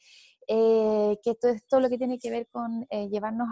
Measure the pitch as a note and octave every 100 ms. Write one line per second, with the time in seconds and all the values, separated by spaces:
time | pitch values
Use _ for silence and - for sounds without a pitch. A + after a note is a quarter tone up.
0 | _ - _ _ - A3 A3+ A3+ G#3+ G#3+
1 | G#3 G#3 - A3+ B3 A3+ _ C4 C4 B3
2 | B3 B3 A#3+ A#3 A#3 A#3+ A#3 A3+ A#3+ G#3+
3 | G3+ G#3 G#3+ A3+ A#3+